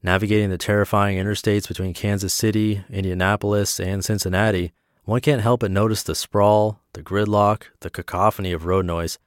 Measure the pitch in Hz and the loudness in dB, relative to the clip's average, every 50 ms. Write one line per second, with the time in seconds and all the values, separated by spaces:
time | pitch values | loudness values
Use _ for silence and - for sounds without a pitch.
0 | - 90 92 95 107 101 107 107 104 98 92 85 - - 104 104 101 - - 104 | 0 2 0 2 2 2 2 2 2 0 -2 -4 -2 0 2 2 2 2 2 2
1 | 101 101 98 92 95 104 104 - - 110 101 104 - - 87 - 95 92 87 - | 2 2 0 -2 -2 -2 -4 -2 0 0 0 0 -2 -4 -6 -6 -6 -6 -6 -4
2 | - 104 101 98 101 90 - - - 110 104 107 107 107 104 101 95 - - 98 | -2 -2 -2 -2 -2 -4 -2 0 0 0 2 2 0 0 -2 -4 -6 -8 -6 -4
3 | 95 95 90 92 90 95 104 104 - 101 104 104 101 - - - 92 92 98 98 | -4 -2 -2 0 2 2 2 0 0 0 0 0 0 -2 -2 -4 -4 -4 -4 -4
4 | 92 - 107 101 - 95 90 92 107 110 101 90 87 85 _ _ _ _ _ _ | -2 -2 -2 -2 -2 -2 0 2 2 2 2 0 -2 -4 _ _ _ _ _ _
5 | _ - 110 127 - 151 147 120 107 120 123 120 - 98 92 98 107 110 110 104 | _ -4 -4 0 2 2 2 2 2 2 2 2 0 0 2 2 2 2 0 -2
6 | - - 78 - - - - 104 101 104 107 107 107 107 107 _ _ _ _ - | -4 -6 -6 -6 -6 -2 0 4 4 6 6 4 4 2 -2 _ _ _ _ -18
7 | - - 92 104 104 104 104 104 104 101 110 - - - _ _ - - - - | -10 -4 -2 0 0 2 2 4 4 4 2 0 -4 -20 _ _ -14 -12 -10 -10
8 | 87 - - 90 98 110 - - 98 92 87 80 80 87 92 95 90 87 85 85 | -10 -6 -2 2 2 2 2 0 -4 -4 -4 -4 -2 0 0 0 0 0 -2 -4
9 | 85 82 - - _ | -4 -6 -8 -10 _